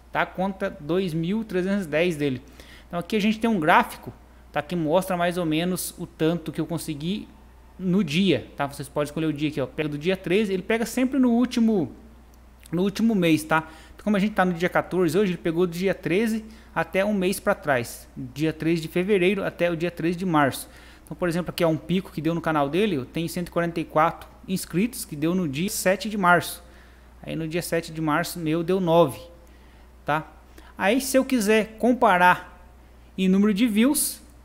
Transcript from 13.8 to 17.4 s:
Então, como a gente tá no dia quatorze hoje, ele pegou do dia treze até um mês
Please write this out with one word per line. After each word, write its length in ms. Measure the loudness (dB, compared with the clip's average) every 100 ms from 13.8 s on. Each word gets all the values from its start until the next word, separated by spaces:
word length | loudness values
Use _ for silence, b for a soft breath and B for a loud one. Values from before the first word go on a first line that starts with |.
| B
Então, 100 | B
como 120 | -2 0
a 40 |
gente 120 | 0
tá 120 | 2
no 100 | 0
dia 140 | 2 0
quatorze 480 | 0 0 0 2 2
hoje, 160 | 0
ele 60 | 0
pegou 280 | -2 0 -2
do 60 |
dia 220 | 0 -2
treze 500 | -2 -2 0 0 -2 -6 B B
até 320 | -4 -2 0
um 80 | 0
mês 280 | 0 0 0